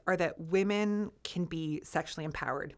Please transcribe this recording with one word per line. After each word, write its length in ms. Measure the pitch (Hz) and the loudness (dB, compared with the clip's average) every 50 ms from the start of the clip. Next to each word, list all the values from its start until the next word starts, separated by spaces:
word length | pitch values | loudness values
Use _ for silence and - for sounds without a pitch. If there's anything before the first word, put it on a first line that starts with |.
| - | 0
are 100 | - 185 175 | 2 2 4
that 200 | 175 160 - - | 2 0 0 -4
women 720 | 165 160 180 190 196 202 208 208 214 208 208 208 208 208 - - - | -4 2 4 4 4 4 4 4 4 2 2 0 0 -2 -4 -8 -10
can 220 | - - 180 175 | -6 -2 -2 -2
be 340 | 165 170 160 160 151 151 - - | 0 -2 -2 -2 -2 -2 -4 -4
sexually 420 | - - 160 160 - - - 156 | -2 -2 -2 -2 -2 -4 -6 -6
empowered 500 | 156 147 - - - 131 143 - 151 - | -6 -4 -4 -2 -2 -2 -2 -4 -8 -10